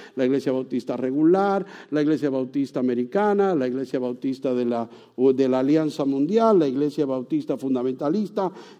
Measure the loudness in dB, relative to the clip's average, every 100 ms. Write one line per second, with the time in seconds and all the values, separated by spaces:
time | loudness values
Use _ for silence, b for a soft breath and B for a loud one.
0 | B -2 0 2 0 -4 -4 -6 -4 -4
1 | -2 2 4 4 2 0 -4 B B -2
2 | 0 0 -2 -2 -4 -4 -4 -2 -2 -2
3 | -2 0 2 2 2 0 -2 -4 -4 -4
4 | -4 -4 -6 -4 -2 0 0 -2 -4 B
5 | B 2 2 4 2 2 2 2 0 -2
6 | -2 0 0 2 4 4 4 0 -2 -2
7 | -2 -2 -4 -4 -4 -4 -2 0 -2 -2
8 | -2 -2 -2 -4 -4 B B